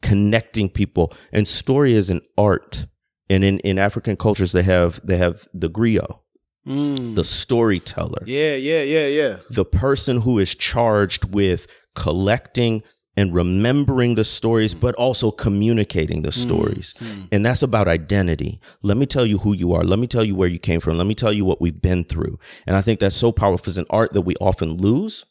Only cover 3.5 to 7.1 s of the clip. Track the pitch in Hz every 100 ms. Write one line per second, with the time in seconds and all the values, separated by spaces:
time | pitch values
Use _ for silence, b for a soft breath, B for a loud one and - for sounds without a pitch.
3.5 | 98 - 95 101 107 117 98 110 101 90
4.5 | 90 92 90 87 85 - 90 90 82 -
5.5 | 90 82 87 117 104 - - _ _ _
6.5 | _ - 139 147 135 120